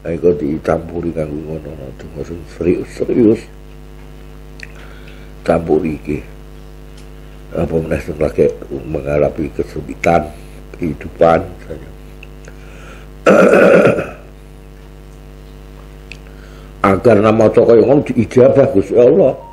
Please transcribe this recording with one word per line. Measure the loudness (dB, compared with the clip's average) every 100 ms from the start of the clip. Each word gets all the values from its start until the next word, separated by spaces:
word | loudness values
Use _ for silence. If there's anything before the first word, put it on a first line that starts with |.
Ayo, | -8 -2
kok | 0 0
dicampuri | -2 -6 -2 -4 -4 -8 -8
kanggo | -6 -8 -8
ngono, | -10 -12 -12 -14
ngono | -16 -16 -16 -14
sing | -12 -12 -14 -6
serius-serius. | -2 -2 -4 -10 -4 2 2 2 -4 -20 -20 -20 -20 -20 -20 -20 -20 -20 -20 -18 -18 -18 -18 -20 -20 -20 -20 -16
Campur | -2 -2 0 -2
iki. | -2 -8 -8 -10 -10 -18 -20 -20 -20 -20 -20 -20 -20 -20 -20 -20 -10
Apa | -6 -2 -2
meneh | -2 -6
sing | -6 -4
lagi | -4 0 0 0 -12 -12 -8
mengalami | -8 -4 -2 -2 -2 -10
kesulitan | -8 -10 -10 -14 -6 0 0 -2 -14 -20 -20 -20
kehidupan, | -10 -8 -8 -12 0 2 2 -2 -14 -16 -16 -16 -20 -20 -20 -20 -20 -20 -20 -20 -20 -20 -20 -20 -4 2
<clears throat> | 4 6 6 6 6 4 0 -6 -12 -20 -20 -20 -20 -20 -20 -20 -20 -20 -20 -20 -20 -20 -20 -20 -20 -20 -20 -20 -20 -20 -20 -20 -20 -20 -4 0
agar | 2 4 4
nama | 4 4
maca | 4 4
kaya | 6 6
ngono | 6 4 2
diijabah | -2 0 4 4 6 4
Gusti | 2 0 4
Allah. | 4 6 2 0 -12